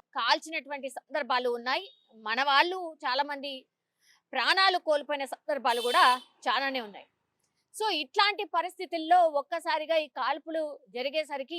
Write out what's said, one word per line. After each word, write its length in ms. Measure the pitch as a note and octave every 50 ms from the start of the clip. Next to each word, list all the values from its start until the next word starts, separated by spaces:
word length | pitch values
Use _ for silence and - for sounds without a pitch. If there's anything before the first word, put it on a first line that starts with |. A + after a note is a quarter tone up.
| - _ -
కాల్చినటువంటి 760 | C#4 A#3 A#3+ D4 D#4+ - D#4 D#4+ D#4 B3+ C4+ C#4+ C#4 B3 C4
సందర్భాలు 600 | - - - - C4+ D4+ C#4 A#3 C4 B3 B3 B3
ఉన్నాయి. 420 | A#3+ A#3+ A#3 B3+ C#4 E4+ F#4+ F#4+ - _ _ _ A3
మన 300 | A3 A3 G#3+ A3+ B3 C#4
వాళ్ళు 540 | C#4+ C4+ C#4 D#4+ F4 F#4 F#4 F4 D#4+ D#4 - D4+
చాలా 180 | C4 B3+ C4+ C#4+
మంది 420 | D4 D4 C#4 C4+ C#4+ C4+ C4 - _ _ _ _ _ _ _ _ _ _ _ _ _
ప్రాణాలు 460 | - C4 A#3 C#4 E4+ F#4+ F#4+ G4 F#4
కోల్పోయిన 480 | F4 - D#4+ D4+ D4 C#4 D4 D4 C#4 C#4
సందర్భాలు 560 | B3+ - - _ - D4 C4+ A3+ C4 A#3 A#3+
కూడా 400 | A#3 A#3+ B3 F4 E4+ B3+ B3 B3+ - _ _ _ -
చాలానే 340 | B3+ B3 B3+ C#4 C4+ C4 B3+
ఉన్నాయి. 260 | A3+ G#3 F#3+ C#3 - _ _ _ _ _ _ _ _ _ _ _ _ _ - -
So 80 | G#4+ A4
ఇట్లాంటి 540 | F4+ D4+ - - - G#4 G4+ G#4 G4+ - -
పరిస్థితుల్లో 840 | D#4 - E4 D4+ F4+ - - F4+ - F4 E4 D#4+ D#4+ F4 F4+ E4+
ఒక్కసారిగా 680 | D#4+ D4 C#4+ C4+ - E4+ E4 E4 E4 D#4 D#4 D#4 D4 E4
ఈ 120 | D#4+ D4+
కాల్పులు 720 | C#4 - D4 A3+ B3 D4 D#4+ - D#4+ D#4 D#4+ D#4 D4 C#4 - _ G3
జరిగేసరికి 680 | F3+ A#3+ B3+ C#4+ C4 D#4 D#4 D4 D4 C4+ C4+ - E4